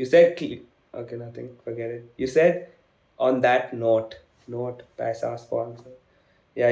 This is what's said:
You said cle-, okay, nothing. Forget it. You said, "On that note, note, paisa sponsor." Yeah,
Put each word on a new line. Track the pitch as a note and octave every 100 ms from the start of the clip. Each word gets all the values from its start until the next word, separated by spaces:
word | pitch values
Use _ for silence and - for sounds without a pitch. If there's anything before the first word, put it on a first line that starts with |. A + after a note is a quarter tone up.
You | B2+
said | E3 E3+ E3+
cle-, | D3+ A#2+ - _ _ -
okay, | A#2 A#2
nothing. | A#2 A#2 B2 - A#2+
Forget | A#2 A#2 A#2+
it. | - -
You | C3 D#3
said, | E3+ F3 - _ _ _ _ - B2+
"On | C3 B2
that | B2+ - A#2
note, | A2+ A2 A2 - _ _ - A#2+
note, | B2 B2 - -
paisa | A#2 A2+ A#2 A#2
sponsor." | - A#2 A#2 A#2+ - - _ _ _ _ _ -
Yeah, | A#2+